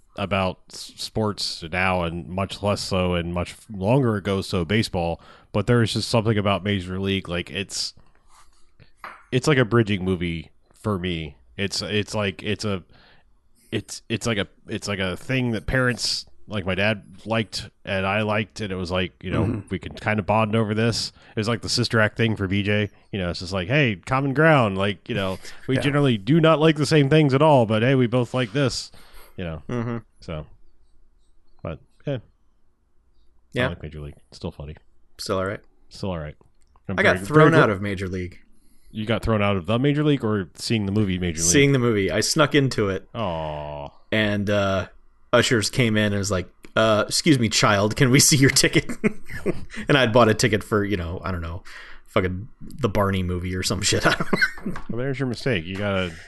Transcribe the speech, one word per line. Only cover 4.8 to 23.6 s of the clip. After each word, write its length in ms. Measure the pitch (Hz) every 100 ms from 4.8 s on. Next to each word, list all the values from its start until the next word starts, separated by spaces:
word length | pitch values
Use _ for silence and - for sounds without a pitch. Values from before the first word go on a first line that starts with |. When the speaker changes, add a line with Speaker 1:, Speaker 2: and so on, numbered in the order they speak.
| 107 92 85 80 - - _
Speaker 1:
But 160 | 107 101
there 160 | 120
is 100 | 110
just 140 | 113 -
something 280 | 117 107 104
about 240 | 101 95
Major 380 | 101 101 90 92
League, 280 | 98 95 85
like, 220 | 87 87
it's, 440 | 78 95 - - - - _ _ - - - - _ - _ - - _
it's 160 | 127 156
like 100 | 135
a 60 |
bridging 400 | 113 117 104 101
movie 460 | 92 90 85 82 - _ _
for 240 | _ 110 98
me. 380 | 90 82 78 - _ -
It's, 260 | 98 -
it's 320 | 90 104 98
like, 280 | 110 101 90
it's 200 | 107 101
a, 200 | 107 98 - - _ _ _ _ _ _ _
it's, 300 | 107 - - -
it's 180 | 107 117
like 100 | 104
a, 80 | 92 _ -
it's 180 | 104 -
like 120 | 98
a 160 | 95 90
thing 360 | - 131 123
that 140 | 107 -
parents, 600 | 131 123 113 - - - - -
like, 180 | 104
my 100 | 95
dad 280 | 92 104 104 - 101 104
liked 420 | 113 107 - 104 _
and 220 | - 95 95
I 160 | 104
liked, 380 | 107 107 110 -
and 120 | 104
it 40 | 92
was 140 | 87
like, 220 | 92 92 -
you 80 | 92
know, 140 | 82
Speaker 2:
Mm-hmm. 240 | 87 104 -
Speaker 1:
we 80 | 92
can 160 | -
kinda 280 | - 113 107
bond 320 | 87 107 110 113
over 180 | 104
this. 380 | 107 117 104 - - -
It 100 | -
was 80 | 107
like 120 | 117
the 60 | 92
Sister 320 | - 113 113
Act 160 | 107 -
thing 200 | 113 98
for 100 | 95
B 160 | 101
J. 280 | 101 104 104 - _
You 60 | 104
know, 120 | 87
it's 100 | 85
just 120 | 87
like, 160 | 95